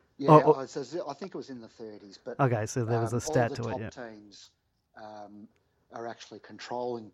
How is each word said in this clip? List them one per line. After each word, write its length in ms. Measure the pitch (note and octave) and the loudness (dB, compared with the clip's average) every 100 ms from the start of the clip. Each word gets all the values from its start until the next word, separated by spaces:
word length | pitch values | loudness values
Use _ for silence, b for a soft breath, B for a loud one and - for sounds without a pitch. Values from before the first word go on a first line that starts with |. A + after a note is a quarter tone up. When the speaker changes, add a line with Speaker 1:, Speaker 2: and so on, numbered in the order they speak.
| B - | B 0
Speaker 1:
Yeah, 140 | C#3 | 10
Speaker 2:
Oh, 100 | D3+ | 10
oh. 160 | D#3 C#3 | 10 6
Speaker 1:
I, 60 | C3 | 0
so 160 | D3+ B2 E3+ D3 | -8 -6 -6 -6
I 60 | |
think 200 | C3+ - | -8 -10
it 40 | E3 | -10
was 100 | A#2+ | -12
in 140 | B2+ | -14
the 60 | A2 | -16
thirties, 500 | - A2 G#2 G2+ F#2+ | -14 -14 -14 -18 -16
but, 160 | B2+ A#2+ | -8 0
Speaker 2:
Okay, 260 | C3+ A2+ A2 | 2 2 -2
so 180 | B2+ | -2
there 160 | A2 A#2 | 0 0
was 140 | A2+ | 0
Speaker 1:
um, 40 | A#2+ | -2
Speaker 2:
a 20 | |
stat 300 | - D3 A#2 | 0 2 2
Speaker 1:
all 40 | - | 0
the 60 | |
Speaker 2:
to 60 | A2+ | -4
it, 40 | |
Speaker 1:
top 80 | G#2+ | -6
Speaker 2:
yeah. 80 | G#2+ - A#2 | -8 -12 -14
Speaker 1:
teams, 400 | G#2+ G#2 G2+ - _ _ _ _ A2+ | -16 -20 -20 -20 _ _ _ _ -20
um, 460 | G#2+ G#2+ G#2 G#2 G#2 _ _ _ _ | -16 -16 -16 -18 -20 _ _ _ _
are 120 | B2 A#2 | -12 -10
actually 340 | A2 - G#2+ | -12 -16 -18
controlling 680 | - G#2+ - B2 B2 A#2+ G#2 | -16 -16 -8 -4 -4 -6 -10